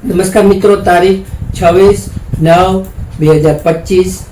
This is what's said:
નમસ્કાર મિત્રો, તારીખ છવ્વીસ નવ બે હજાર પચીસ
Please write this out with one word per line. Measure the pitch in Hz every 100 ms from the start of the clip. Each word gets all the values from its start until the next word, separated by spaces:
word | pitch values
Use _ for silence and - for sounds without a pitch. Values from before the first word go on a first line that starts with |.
નમસ્કાર | - 180 190 214
મિત્રો, | 196 185 202 202
તારીખ | 180 175 185 190 - - - -
છવ્વીસ | 175 180 196 196 - - - -
નવ | 160 170 185 190 190 - - -
બે | 156
હજાર | 151 156 147
પચીસ | 170 165 - 185 185 - -